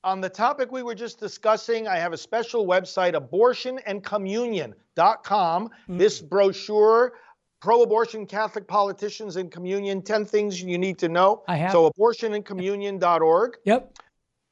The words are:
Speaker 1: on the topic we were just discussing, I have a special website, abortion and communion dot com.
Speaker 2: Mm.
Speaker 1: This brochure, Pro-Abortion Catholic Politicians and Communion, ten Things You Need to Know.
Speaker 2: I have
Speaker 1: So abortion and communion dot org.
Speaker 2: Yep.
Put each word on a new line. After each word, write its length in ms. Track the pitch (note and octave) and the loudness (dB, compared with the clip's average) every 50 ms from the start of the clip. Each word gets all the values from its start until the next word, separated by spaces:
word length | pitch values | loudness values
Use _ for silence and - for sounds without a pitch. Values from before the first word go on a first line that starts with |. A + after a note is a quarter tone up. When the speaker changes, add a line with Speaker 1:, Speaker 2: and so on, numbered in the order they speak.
| - | -2
Speaker 1:
on 160 | F#3 F#3+ F#3+ | -4 -4 -2
the 80 | F#3+ F#3 | -4 -8
topic 420 | F#3 - G#3+ B3+ C#4+ C#4+ C4 B3 | -4 0 0 0 0 -2 -4 -6
we 120 | B3 C4 B3 | -6 -10 -8
were 100 | A#3+ A#3 | -8 -10
just 240 | F#3+ A#3 A3+ A3+ _ | -10 -10 -14 -12 _
discussing, 680 | G#3+ G#3 - - - A3 A3 G#3+ - - A#3 A3+ A3 G#3+ | -12 -14 -12 -2 2 2 2 2 0 -4 -4 -4 -2 -4
I 80 | F#3+ | -4
have 160 | E3+ E3+ F3 | -2 -2 -4
a 40 | E3 | -6
special 500 | D3+ - _ - A#3 A3+ A#3 - A#3 G#3 | -8 -10 _ -4 -4 -4 -2 -2 -2 0
website, 480 | F3+ F3+ F#3 F#3 F3+ - G3 F#3 F3+ E3 | 2 2 0 0 -2 -4 0 0 0 0
abortion 680 | D#3 C3+ A#2+ D3 F#3 A3+ B3 A#3+ - - B3+ B3+ C4 - | -2 -6 -4 0 2 2 2 2 0 -6 -8 -10 -8 -8
and 180 | G#3 G3 G3+ G3 | -8 -10 -8 -8
communion 720 | - G3+ G#3 G3 F#3+ G3+ A3+ B3 A#3+ A3 F#3 D3 A2+ - _ _ _ _ | -6 -6 -6 -4 -4 -4 -4 -4 -4 -4 -6 -6 -8 -12 _ _ _ _
dot 300 | - E3 G3 A3 - _ | 2 2 2 2 0 _
com. 460 | - G3 G#3+ F#3 E3 E3 F3+ G#3+ A3+ - _ _ - | -2 0 0 2 2 0 -2 -4 -6 -14 _ _ -12
Speaker 2:
Mm. 100 | F3+ F3+ | 0 2
Speaker 1:
This 220 | F#3 G#3+ G3+ - | 2 2 2 -2
brochure, 920 | F3 D3 F3+ G3 G3+ G3 - - - - G#3 G#3+ G#3 A3 A3+ A#3 B3 B3 A#3+ - _ _ _ _ _ _ _ _ | -12 -4 2 2 2 2 2 -2 -8 -2 2 4 6 6 6 4 4 0 -2 -12 _ _ _ _ _ _ _ _
Pro-Abortion 680 | - F3+ A3+ A#3+ A#3+ G3+ G#3 A3 A#3 A3+ - A3 G#3 | 0 2 4 4 4 4 4 0 0 0 -4 -12 -12
Catholic 420 | - F#3 G3+ A3 G#3 - A3 F#3+ - | -8 -6 -4 -4 -4 -4 -8 -8 -2
Politicians 680 | F3+ G#3 G3+ G3+ F#3+ G3 G3+ G#3 G3 - A3 G#3 D#3 | 0 0 0 0 -2 -6 -8 -8 -8 -8 -12 -10 -8
and 140 | F3+ F#3 E3+ | -8 -8 -8
Communion, 520 | D3+ F3 F3+ F3+ F#3+ G3+ G3+ G3 G3 G3 | -12 -10 -8 -4 -4 -4 -4 -4 -6 -6
ten 240 | F#3 - G#3+ G#3+ G#3 | -4 -2 -2 -2 -2
Things 360 | - - G#3 G#3 G#3 F#3+ F3+ | 0 0 0 0 0 -4 -8
You 140 | F3+ F#3 F3 F3 | -6 -6 -2 -2
Need 200 | F#3 F#3+ F3+ - | -2 -2 -2 -2
to 100 | - E3 | -4 0
Know. 340 | E3 F3 F#3 F#3+ G#3 - - - | 2 4 4 4 4 2 -4 -4
Speaker 2:
I 80 | F3+ | -4
have 160 | D3 D#3+ F#3 | -2 -2 2
Speaker 1:
So 140 | G3 F3 E3 | 4 6 4
abortion 480 | D#3 - - G#3 A#3 A3+ - A3+ A3 G#3 | 4 4 4 2 2 2 0 -4 -4 -4
and 100 | G#3 G3+ | -4 -6
communion 540 | - G#3 F#3 F3+ F#3+ G3+ G3+ G3+ G3+ G3 F#3+ | -8 -10 -6 -4 -4 -4 -4 -6 -6 -4 0
dot 240 | F#3 F3 E3+ E3 | 2 2 2 4
org. 340 | D#3+ D#3+ E3 F3+ A3 B3+ B3 - _ | 4 4 4 4 2 0 -4 -6 _
Speaker 2:
Yep. 300 | G3 G#3+ C4 - - _ - - _ _ _ _ _ _ _ _ _ | 0 0 0 0 -8 _ -20 -20 _ _ _ _ _ _ _ _ _